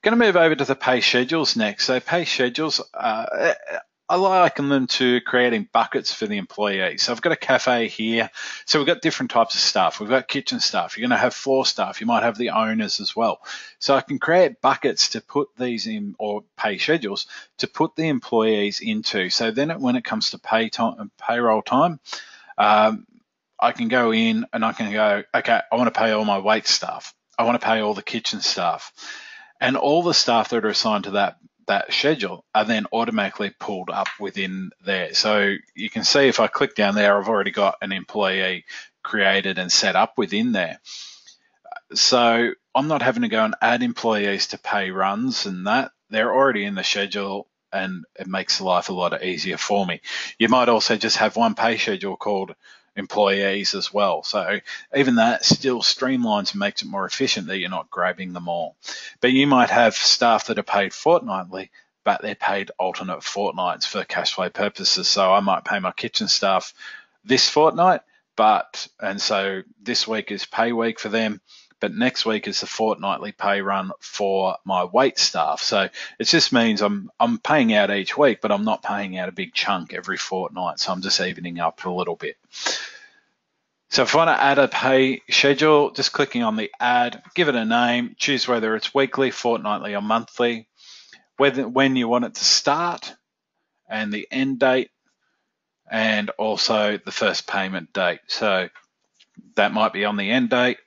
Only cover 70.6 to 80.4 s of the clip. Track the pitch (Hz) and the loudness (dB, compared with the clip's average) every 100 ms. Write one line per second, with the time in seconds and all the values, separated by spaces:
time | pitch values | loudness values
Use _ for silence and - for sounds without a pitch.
70.6 | 117 117 113 113 110 110 110 104 _ - | -2 0 -2 -4 -4 -2 -2 -4 _ -20
71.6 | _ _ 104 104 127 - 113 110 104 98 | _ _ -6 0 -2 0 -2 -2 -2 -6
72.6 | - - 110 98 98 92 101 - 101 101 | -8 -4 -2 -2 -4 -6 -8 -4 -2 0
73.6 | 98 98 95 - - - 98 95 92 - | 0 -2 -4 -10 -14 -4 -2 0 0 -4
74.6 | 92 92 90 104 135 - - 85 78 76 | -4 -2 0 2 2 2 -2 0 -2 -2
75.6 | - 107 95 - - - 110 165 - 127 | -2 0 -2 -6 -16 -6 2 2 4 2
76.6 | 117 104 104 101 95 _ 117 117 - 151 | 2 2 0 -2 -8 _ 0 0 0 2
77.6 | 117 107 98 101 95 - 147 104 107 101 | 4 4 2 0 -4 2 2 2 -2 0
78.6 | 107 110 - 101 101 92 90 90 80 - | 0 -4 -4 -6 -6 -6 -8 -8 -8 -6
79.6 | - 98 80 85 90 90 - 95 | -4 -4 -4 -10 -8 -8 -6 -6